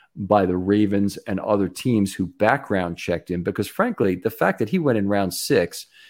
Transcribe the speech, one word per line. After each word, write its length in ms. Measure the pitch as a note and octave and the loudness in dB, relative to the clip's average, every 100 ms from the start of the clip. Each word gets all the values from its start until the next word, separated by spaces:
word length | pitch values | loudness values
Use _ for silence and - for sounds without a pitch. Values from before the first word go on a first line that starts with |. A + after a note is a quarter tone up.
| _ - | _ -8
by 300 | G2 G#2 F#2 | 2 4 4
the 100 | F2+ | 0
Ravens 600 | F#2 G#2 G2+ G2 G2+ - | 2 2 4 2 0 -2
and 220 | - G2 | -6 -6
other 280 | - G2+ F#2+ | 0 0 0
teams 460 | - C3 A2+ G2 | -2 0 2 0
who 140 | - F2+ | -2 -6
background 720 | - G#2 C#3 - G2 F2 E2+ | 0 2 2 0 -2 -2 -4
checked 340 | - E2+ - | -4 -4 -2
him, 100 | F3 | -4
because 260 | F2+ F#2 G2+ | -4 -4 -6
frankly, 480 | - A#3+ G3+ G#2 F2+ | -2 -2 0 0 0
the 140 | A2 | -4
fact 300 | - E3+ F#3+ | -2 -2 0
that 100 | G#2+ | -2
he 80 | F#3 | 0
went 220 | D3 A2 | 0 0
in 80 | G2 | 0
round 260 | G2+ F#2+ | 0 -2
six 540 | - - B2 E2+ - - _ - | -4 0 0 0 -6 -18 _ -20